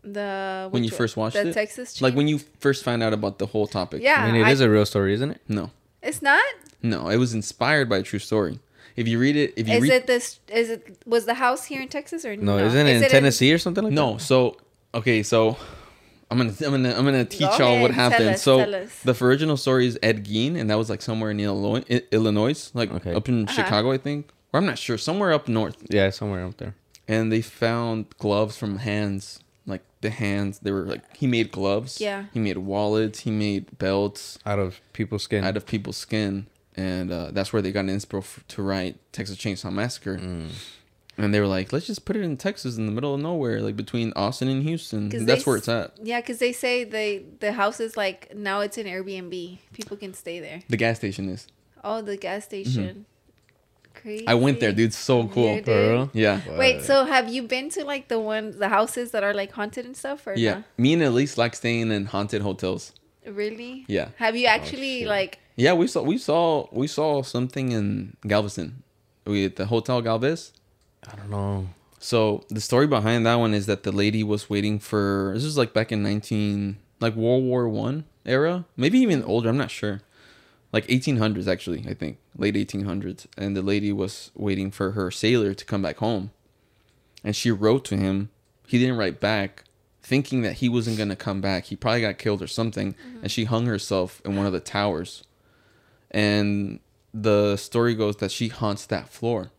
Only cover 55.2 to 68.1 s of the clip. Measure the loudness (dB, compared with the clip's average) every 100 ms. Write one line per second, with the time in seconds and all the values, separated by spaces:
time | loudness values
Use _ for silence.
55.2 | 2 2 2 2 2 4 6 4 0 2
56.2 | 2 2 -4 2 4 2 4 4 6 2
57.2 | 2 -6 -4 -6 -4 -8 -6 -8 -4 -4
58.2 | -2 -4 -6 -4 2 2 2 -2 -4 -2
59.2 | 0 -2 -4 -6 -8 -8 -12 -10 -10 -8
60.2 | -6 0 0 0 -6 0 4 4 4 2
61.2 | 0 0 -2 0 -2 0 0 -2 -2 -4
62.2 | -2 -2 -4 -4 -4 -4 -8 _ _ _
63.2 | -14 -8 -8 -8 -14 -14 -4 -4 -4 -4
64.2 | -2 2 2 2 0 -8 -6 -6 -2 -2
65.2 | -2 -8 _ 2 4 4 2 0 0 -2
66.2 | 0 2 2 0 -2 -4 -4 0 0 0
67.2 | -2 -4 -4 -4 -2 0 0 -2 -6